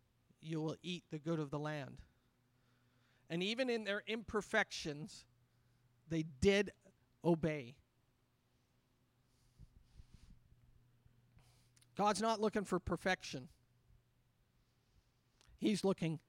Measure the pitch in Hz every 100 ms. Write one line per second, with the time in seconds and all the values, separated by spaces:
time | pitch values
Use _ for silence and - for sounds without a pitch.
0 | _ _ _ _ 160 160 156 - 170 175
1 | - 156 151 165 143 147 151 151 127 127
2 | - _ _ _ _ _ _ _ _ _
3 | _ _ - 165 190 233 262 233 202 202
4 | 208 226 202 214 - 220 190 - 165 143
5 | 156 - - _ _ _ _ _ _ _
6 | - 160 160 131 196 196 196 - - _
7 | _ _ 156 165 160 151 120 - _ _
8 | _ _ _ _ _ _ _ _ _ _
9 | _ _ _ _ _ - - - _ -
10 | - - - - - - - - _ _
11 | - _ _ - - _ _ _ _ -
12 | 208 208 226 214 214 214 190 180 - 170
13 | 190 180 - 135 - - _ _ _ -
14 | _ _ _ _ _ _ _ _ _ _
15 | _ _ _ _ - - 220 202 196 190
16 | 165 156